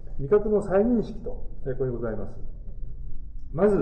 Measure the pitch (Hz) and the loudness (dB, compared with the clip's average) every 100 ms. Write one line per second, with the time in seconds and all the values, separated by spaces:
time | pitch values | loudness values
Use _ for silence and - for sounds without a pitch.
0 | - - 135 208 208 208 196 185 226 240 | -4 -2 4 4 4 0 2 4 4 2
1 | 180 - - - - - 139 131 131 113 | 0 -4 -6 -4 -4 -4 -2 0 -2 -2
2 | 117 104 - - - - - - - - | -2 -2 -4 -4 -6 -6 -8 -6 -4 -4
3 | - - - - - 143 202 190 | -2 -2 -2 -6 -4 2 4 6